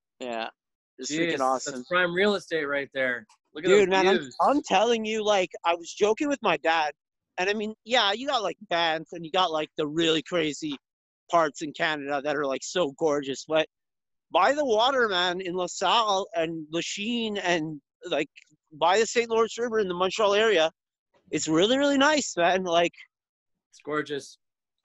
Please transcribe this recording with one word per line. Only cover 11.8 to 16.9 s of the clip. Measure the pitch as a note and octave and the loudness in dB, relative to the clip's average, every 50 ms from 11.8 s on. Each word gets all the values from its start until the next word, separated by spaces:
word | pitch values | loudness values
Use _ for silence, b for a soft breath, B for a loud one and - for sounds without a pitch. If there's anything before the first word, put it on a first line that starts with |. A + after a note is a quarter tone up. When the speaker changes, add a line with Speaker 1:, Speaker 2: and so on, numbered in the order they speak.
| E3+ D#3+ D#3 D3 C#3 C#3 D3 C#3 C3 | -2 -2 -2 -4 -4 -4 -4 -4 -2
Speaker 1:
that | D3 C#3+ | -2 -2
are, | D3 D3 | -2 -2
like, | C3+ C3 C3+ - | -4 -4 -6 -6
so | - - F#3 E3+ C#3 C#3 - | -4 -2 -2 -2 -2 -2 -2
gorgeous, | E3 D#3 C#3+ D3 C3+ C3+ B2+ - - | -2 0 0 -2 -4 -6 -8 -8 -6
but | - D#3 D#3 D#3 - _ _ _ _ _ _ _ _ _ _ _ _ | -2 0 0 0 -2 _ _ _ _ _ _ _ _ _ _ _ _
by | C#3 E3 F#3+ A#3+ C#4+ | 2 4 4 4 4
the | D4+ D4 | 2 0
water, | B3+ G#3+ G#3+ A#3 C4+ C#4 B3+ A#3 G#3+ | 2 2 2 2 2 2 2 0 0
man, | F#3 F3 F3+ F3+ F3 F#3 | 0 0 0 0 -2 -4
in | F#3+ F3 F3 | -4 -6 -4
LaSalle | F#3 F3+ E3+ - - F#3+ F3 G3+ A#3+ A3 G#3+ G3 F#3+ G3+ - - | -4 -4 -6 -4 -2 0 2 2 4 2 2 0 0 -2 -4 -4
and | E3+ D#3+ E3 E3 D#3+ D3+ D3+ | -4 -4 -4 -4 -8 -10 -8
Lachine | D#3+ E3+ D#3+ - | -6 -6 -6 -6